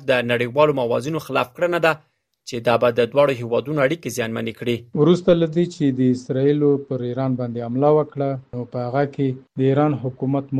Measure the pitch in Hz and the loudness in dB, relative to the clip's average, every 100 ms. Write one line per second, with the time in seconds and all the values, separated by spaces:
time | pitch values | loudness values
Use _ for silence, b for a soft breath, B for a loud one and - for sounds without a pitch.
0 | 135 127 120 120 120 127 151 135 120 120 | 0 0 2 0 0 2 2 2 0 -2
1 | 131 160 - 131 123 - 175 170 160 151 | -2 -6 -4 -2 -2 -2 -2 2 0 0
2 | _ _ _ _ - 120 120 113 123 120 | _ _ _ _ -10 -2 2 4 4 2
3 | 117 139 143 123 117 117 143 151 135 170 | 0 2 2 0 -2 -2 -2 0 0 -2
4 | 127 117 113 113 113 110 117 117 - 156 | -6 -6 -4 -4 -6 -6 -4 -4 -4 0
5 | 147 180 185 170 165 160 175 - 143 127 | 4 4 4 2 2 0 -2 0 0 2
6 | 127 123 - 131 139 147 147 139 139 127 | 0 0 -2 0 2 2 2 2 -2 -6
7 | 120 123 135 123 120 117 117 123 147 151 | -6 -4 -2 -2 -4 -6 -4 0 4 4
8 | 147 139 139 135 - 123 120 123 123 135 | 2 -4 -4 -6 -10 -12 -8 -8 -4 -2
9 | 143 143 139 127 - - 131 135 151 143 | -2 -2 -4 -4 -10 -2 2 2 2 0
10 | 127 - 131 139 139 | -6 -6 -2 -2 -2